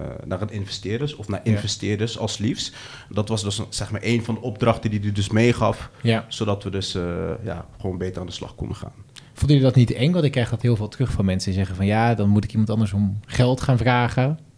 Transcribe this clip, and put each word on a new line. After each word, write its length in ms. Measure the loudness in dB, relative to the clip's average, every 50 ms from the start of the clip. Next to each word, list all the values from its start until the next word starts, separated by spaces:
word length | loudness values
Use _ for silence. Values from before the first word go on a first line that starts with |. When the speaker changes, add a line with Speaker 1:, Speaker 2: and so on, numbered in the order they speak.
| -8 -8 -10 -10 -8
Speaker 1:
naar 160 | -6 -4 -4
een 80 | -4 -4
investeerders 640 | -6 -6 -6 -6 -8 -8 -6 -4 -4 -2 -4 -4 -6
of 120 | -8 -8 -6
naar 140 | -6 -4 0
Speaker 2:
Ja. 80 | 2
Speaker 1:
investeerders 680 | 2 2 0 -2 -4 -4 -2 -2 0 0 -2 -4 -4 -4
als 200 | -6 -4 -4 -2
liefst. 380 | -2 -2 -2 -2 -6 -10 -10 -14 -18 -18 -18 -18 -16 -8
Dat 180 | -4 -4 -2 -2
was 140 | -2 -4 -2
dus, 180 | -4 -4 -4 -6 -6
zeg 220 | -6 -8 -6 -6
maar, 100 | -6 -4 -2
een 200 | 0 0 0 0
van 120 | -2 -6
de 60 | -4
opdrachten 480 | -4 -6 -4 0 2 2 2 2 0 -2
die 100 | -2 -2
hij 120 | -2 -2
dus 180 | 0 0 0 2
meegaf, 600 | 2 4 4 4 4 4 2 0 0 -2 -6 -16 -12 -4
Speaker 2:
Ja. 240 | 0 0 0 0 -2 -6
Speaker 1:
zodat 360 | -6 -4 -2 -2 -2 -2 -4
we 60 | -6
dus, 260 | -6 -4 -4 -4 -4
eh, 80 | -4 -4 -2 -4 -4 -4 -4 -6 -6 -6
ja, 220 | -8 -8 -8 -10 -14 -14 -8
gewoon 180 | -6 -6 -4 -4
beter 240 | -4 -4 -6 -6
aan 60 | -8 -8
de 60 | -10
slag 220 | -10 -12 -12 -10
konden 200 | -8 -8 -8 -8 -8
gaan. 160 | -10 -14 -16 -16 -20 -20 -20 -20 -20 -14 -6 -2
Speaker 2:
Vonden 200 | 4 6 6 6
jullie 140 | 6 6
dat 40 | 6
niet 160 | 6 6 6 4
eng? 180 | 2 2 2
Want 140 | 2 4 2
ik 60 | 2
krijg 180 | 2 2 0 0
dat 120 | -2 0
heel 140 | 2 2 2
veel 120 | 2 0 -4
terug 240 | -4 -2 -2 -2
van 140 | 0 2 2
mensen 240 | 2 2 0 0 0
die 100 | 0 0
zeggen 160 | 0 0 0
van, 100 | 0 2
"Ja, 280 | 2 4 4 4 4 2
dan 140 | 4 4 4
moet 140 | 4 4 4
ik 80 | 2
iemand 180 | 0 0 0 2
anders 240 | 2 0 0 2 2
om 260 | 2 0 0 0 -4 -8
geld 360 | -4 2 2 4 4 4 2
gaan 160 | 2 2 2 4
vragen." 640 | 4 4 4 4 4 2 2 2 2 2 0 -2 -6 -16 -20